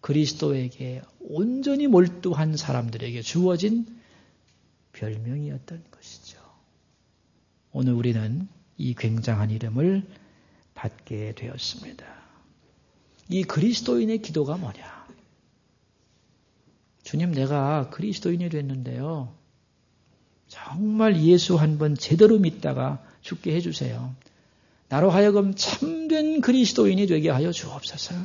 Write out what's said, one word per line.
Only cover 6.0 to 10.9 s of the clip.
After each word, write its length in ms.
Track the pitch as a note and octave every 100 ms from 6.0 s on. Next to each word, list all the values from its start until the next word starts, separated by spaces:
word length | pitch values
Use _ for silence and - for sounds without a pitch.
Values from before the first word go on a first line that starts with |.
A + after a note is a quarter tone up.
| - - - - - _ _ _ _ _ _ _ _ _ _ _ _
오늘 200 | C#3 B2+
우리는 560 | A#2+ A#2+ A2+ G#2+ C3+ G3 - _ -
이 180 | C3+
굉장한 560 | A#2+ A#2 A2+ A2+ G#2+ G#2+
이름을 540 | A2 A2+ A#2 E3+ F#3+ G3 - _ _ _ _ _
받게 600 | - -